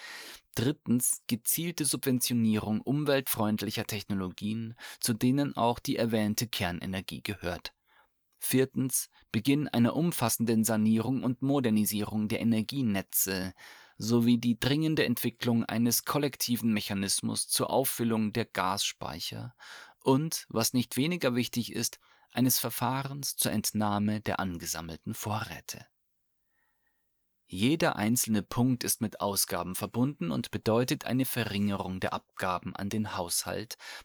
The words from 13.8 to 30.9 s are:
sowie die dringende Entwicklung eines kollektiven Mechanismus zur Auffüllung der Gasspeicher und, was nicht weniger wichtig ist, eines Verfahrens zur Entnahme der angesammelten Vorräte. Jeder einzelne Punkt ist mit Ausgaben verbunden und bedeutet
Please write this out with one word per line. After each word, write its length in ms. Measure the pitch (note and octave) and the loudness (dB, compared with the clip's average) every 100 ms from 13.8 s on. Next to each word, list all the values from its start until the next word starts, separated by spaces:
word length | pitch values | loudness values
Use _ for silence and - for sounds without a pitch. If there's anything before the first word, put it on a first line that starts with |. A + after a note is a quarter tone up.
| - - | -20 -8
sowie 360 | G#2+ A#2+ A#2 A#2+ | 2 4 6 4
die 200 | A#2+ A2+ | 2 0
dringende 460 | B2+ D3 D#3 D3+ C#3+ | 2 2 2 2 2
Entwicklung 580 | A#2+ A#2+ - A#2+ A#2 | 0 -2 -2 0 2
eines 420 | - A2 A#2+ A2+ - | 2 2 2 2 0
kollektiven 680 | D3+ C#3+ - - A#2 A2+ | 0 0 -2 -2 0 2
Mechanismus 760 | G#2+ - G2+ G2 - A2 G#2+ - | 0 0 -2 0 -2 -2 -4 -2
zur 220 | - B2+ | -2 0
Auffüllung 640 | A2+ C3+ - A#2 A2+ G#2+ | 2 0 0 0 2 0
der 120 | A#2 A2 | -2 -4
Gasspeicher 1080 | - F#2 G2 - - - D#2 - A2 A#2 - - - - - | 0 0 0 -2 -4 -8 -8 -8 -8 -10 -14 -20 -20 -20 -6
und, 480 | - C3+ D#3+ - - | 2 2 2 -6 -6
was 240 | A2 A#2 | -2 0
nicht 240 | B2+ A#2+ - | 0 0 0
weniger 380 | D3+ F3+ C#3 A#2+ | 0 0 0 0
wichtig 360 | A#2 - A2 | -2 -2 -4
ist, 280 | - A#2 - _ _ _ | -4 -6 -6 _ _ _
eines 260 | - B2+ - | 0 2 2
Verfahrens 800 | A#2+ - A#2+ C3 C3+ C#3+ C#3 - | 0 -2 -2 -2 -4 -8 -6 -2
zur 160 | - | -2
Entnahme 680 | G#2+ - G#2 G#2+ G2+ G#2 G#2+ | 0 -2 0 0 2 0 0
der 200 | G#2+ - | -2 -2
angesammelten 720 | F#2+ F2 E2 E2 E2 D#2+ - | -2 -4 -6 -6 -6 -8 -8
Vorräte. 720 | A2 G#2+ G#2+ F#2+ D#2 - - - _ _ _ _ _ _ _ _ _ _ _ _ _ _ _ _ | -6 -4 -4 -4 -10 -12 -14 -16 _ _ _ _ _ _ _ _ _ _ _ _ _ _ _ _
Jeder 500 | F#2 A#2 D#3+ E3+ - | 0 2 4 2 2
einzelne 460 | G#2 B2 - G#2+ | 2 2 2 0
Punkt 420 | F#2+ - B2+ B2 | 0 2 2 2
ist 180 | - - | 0 -2
mit 200 | G#2+ - | -2 -2
Ausgaben 540 | G2+ F#2+ - F2+ F2 F#2 | -2 0 -2 -2 -4 -4
verbunden 560 | G2+ A#2 C3 C#3+ E3+ | -4 0 0 0 -2
und 180 | C3+ - | -2 -2
bedeutet 560 | G#2+ - A2 B2+ | -4 2 2 2